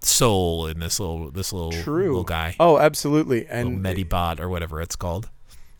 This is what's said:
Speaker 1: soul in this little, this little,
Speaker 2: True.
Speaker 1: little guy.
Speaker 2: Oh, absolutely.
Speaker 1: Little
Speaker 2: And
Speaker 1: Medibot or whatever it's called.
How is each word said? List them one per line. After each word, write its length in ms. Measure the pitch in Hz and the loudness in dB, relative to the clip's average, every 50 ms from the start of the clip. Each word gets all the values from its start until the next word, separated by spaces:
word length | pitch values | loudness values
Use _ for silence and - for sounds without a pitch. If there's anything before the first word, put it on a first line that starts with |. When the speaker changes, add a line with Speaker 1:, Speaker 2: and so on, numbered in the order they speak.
Speaker 1:
soul 680 | - - - - 139 120 104 95 90 85 82 82 82 | -2 0 2 4 4 4 4 4 2 2 0 -2 -2
in 140 | 78 80 82 | -4 -6 -6
this 200 | 82 85 - - | -6 -4 -4 -4
little, 300 | 104 85 82 82 82 73 | -4 -4 -6 -6 -8 -8
this 200 | 69 92 95 - - | -8 -8 -6 -6 -6
little, 200 | 92 85 82 82 | -6 -4 -4 -4
Speaker 2:
True. 340 | 82 85 151 147 170 196 185 | -4 -4 -2 -2 0 0 0
Speaker 1:
little 160 | 139 117 110 | 0 -2 -2
guy. 320 | - 85 80 82 82 82 - | -2 -2 -4 -4 -4 2 4
Speaker 2:
Oh, 180 | 160 175 156 139 | 6 8 8 8
absolutely. 600 | 147 156 151 - - 147 147 151 156 139 131 117 | 6 4 2 2 0 2 2 2 2 2 0 0
Speaker 1:
Little 160 | - - - | 0 -2 -4
Speaker 2:
And 240 | 117 120 123 - 95 95 | -4 -2 -2 -2 -2 -2
Speaker 1:
Medibot 540 | 90 90 92 92 80 92 90 87 85 85 80 | -2 -2 -2 -2 -2 0 0 0 0 -2 -4
or 80 | 82 90 | -4 -4
whatever 320 | 92 87 85 78 78 78 85 | -4 -4 -4 -6 -6 -8 -6
it's 140 | - - | -6 -8
called. 320 | - - 87 85 92 110 - - - - - - - - - - - | -6 -4 -4 -4 -4 -6 -8 -12 -16 -20 -20 -18 -18 -18 -18 -20 -20